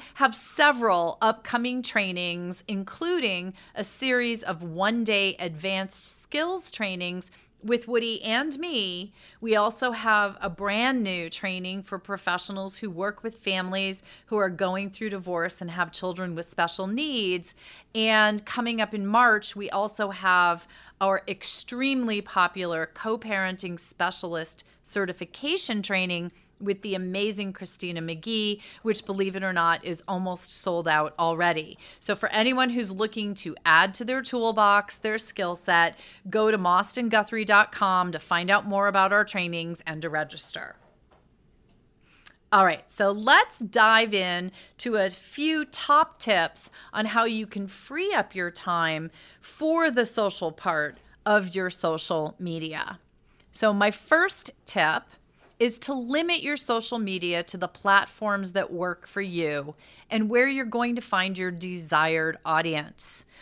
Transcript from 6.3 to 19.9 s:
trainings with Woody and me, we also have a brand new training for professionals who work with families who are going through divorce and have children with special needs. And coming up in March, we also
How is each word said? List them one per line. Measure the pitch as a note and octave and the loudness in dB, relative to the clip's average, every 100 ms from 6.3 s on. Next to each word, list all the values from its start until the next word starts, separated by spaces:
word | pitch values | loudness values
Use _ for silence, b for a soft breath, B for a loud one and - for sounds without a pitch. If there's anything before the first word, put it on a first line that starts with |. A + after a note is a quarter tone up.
| D4 E4+ F#4 - | -4 -2 -4 -8
trainings | - G#3 F#3 F3 F3+ - b b _ | -6 -6 -4 -6 -6 -10 b b _
with | G#3+ A#3+ A#3 | -2 -2 0
Woody | A#3+ A#3 A3 | -2 0 -4
and | A3 A#3 D4+ C#4 | -2 -2 -2 -6
me, | F4 C4 F#3+ F3+ G3+ B B B | -4 -2 -2 -6 -10 B B B
we | A3+ G#3+ | 0 2
also | G#3+ A3 B3+ | 2 2 -2
have | A3+ A3+ G#3 G3+ - | -2 2 4 2 -2
a | G3+ | -8
brand | E3+ G3+ G#3 B3+ C4 | -4 -2 0 2 0
new | G3+ F3+ E3 | -2 -2 -4
training | - G3 F#3 F3+ F#3+ | -6 -6 -6 -6 -8
for | F#3+ F#3+ | -8 -10
professionals | - G3 - F3 - G3 F#3+ - | -8 -6 -2 -4 -4 -8 -8 -8
who | G#3+ | -8
work | E3+ G3+ G#3 | -4 -4 -4
with | A3+ A3 | -10 -6
families | - F#3 F#3 F#3+ F#3+ F#3+ - B - | -2 -2 0 -2 -4 -6 -12 B -4
who | G#3+ | 0
are | F#3+ | 0
going | F3 F#3 F#3 G3 | 0 -2 -2 -6
through | G3 A3 | -6 -8
divorce | G3 F3+ F3 F3 - | -6 -4 -2 -2 -4
and | F3 | -10
have | F3 E3+ | -4 -4
children | - F#3 F3 F#3 | -4 -6 -4 -6
with | E3 | -6
special | E3 - E3+ - F#3+ | -8 -2 -2 -2 -4
needs. | A3+ D4+ B3+ G3 F3+ F3 - B B B | -4 -2 -2 -2 -2 -6 -14 B B B
And | A3+ A3 A3 G#3+ G#3 | -2 2 6 4 2
coming | G#3 - A#3 A3+ | -4 -4 -2 0
up | G#3+ | -2
in | G#3+ G3 | -2 0
March, | A3 B3 G#3+ - G3+ | 4 6 4 0 -8
we | G3+ | -4
also | G3 G#3 | -2 -2